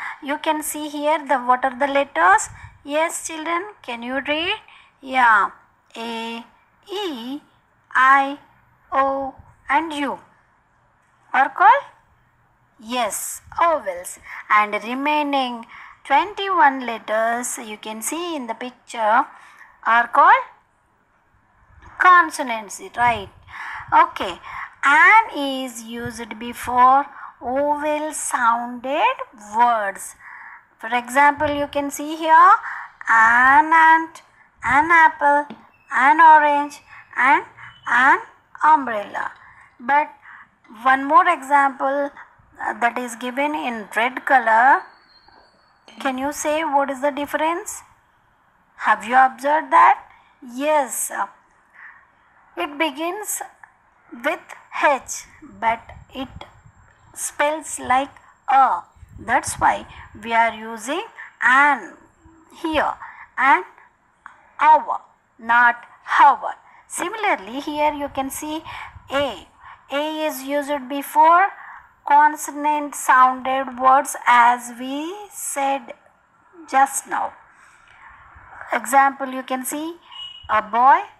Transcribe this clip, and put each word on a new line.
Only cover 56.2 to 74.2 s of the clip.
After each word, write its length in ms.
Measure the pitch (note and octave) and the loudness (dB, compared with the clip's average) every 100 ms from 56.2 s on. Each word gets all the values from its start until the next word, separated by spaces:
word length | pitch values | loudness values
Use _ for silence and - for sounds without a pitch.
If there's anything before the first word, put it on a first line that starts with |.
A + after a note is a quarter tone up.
| C4 - - _ _ _ _ _ _ | -14 -14 -20 _ _ _ _ _ _
spells 640 | - - - D4 D#4 - - | -12 -12 -2 -2 -2 -10 -12
like 320 | B3+ C4 C#4 - _ _ - | -2 -2 -2 -12 _ _ 0
a. 340 | C4+ B3+ - - _ - - | 2 4 0 -8 _ -20 -18
That's 360 | G3 A#3+ - | -4 -4 -4
why 320 | - - G3+ - - - A3+ | -2 -2 -2 -8 -20 -20 -16
we 100 | A3+ | -4
are 220 | A3+ A#3 | 0 0
using 500 | A3 A3+ A3+ A3+ E4+ A4+ - - - | -4 -14 -14 -8 -8 -8 -18 -20 -4
an 520 | A#3+ C4 D4 B3+ F3+ - _ _ _ _ _ - | 2 4 4 0 -6 -20 _ _ _ _ _ -12
here 320 | D#4+ D4 E3 - - - - - | -4 -2 -2 -6 -14 -20 -18 -4
and 260 | C4 E4 F#4+ _ _ _ _ _ - _ _ - | 0 0 -2 _ _ _ _ _ -20 _ _ -2
our, 400 | D4 D4+ G#3 - _ _ _ _ | 4 4 2 -8 _ _ _ _
not 460 | A3+ A#3+ A#3+ A#3+ - _ - - | 0 4 4 0 -12 _ -4 4
our. 340 | D4 - - - _ _ _ | 4 4 -4 -12 _ _ _
Similarly, 720 | - F4 A4 G4+ C4 G3 C4 | -10 -8 -4 -2 -4 -6 -12
here 320 | D4+ D4 D4+ | -8 -2 -2
you 160 | D4 C#4+ | -2 -8
can 220 | C#4 C4+ | -8 -8
see 320 | - D4+ D#4 - - - - - | -10 -10 -10 -12 -16 -18 -20 -8
A. 360 | C4+ C#4 F#3+ - _ - - - | -4 -4 -8 -18 _ -20 -20 -10
A 340 | C#4 D4+ D#4 D#4 | -6 -6 -4 -6
is 160 | C4 | -6
used 460 | C4+ C#4+ C#4 C#4+ B3+ | -6 -6 -4 -8 -6
before 600 | C#4+ C4+ D4+ D#4+ F4 G4 - - - _ _ - | -10 -4 4 6 6 2 -4 -20 -20 _ _ 2
consonant 880 | D4 D4+ D4 - C#4+ D4 D4 D4 - | 4 4 2 -10 -4 -2 -2 -4 -8
sounded 800 | - C4 B3+ C4 B3 C4+ C4 B3 | 2 4 4 2 -4 -4 -4 0
words, 380 | C4 C4+ C#4+ - | 4 4 2 -4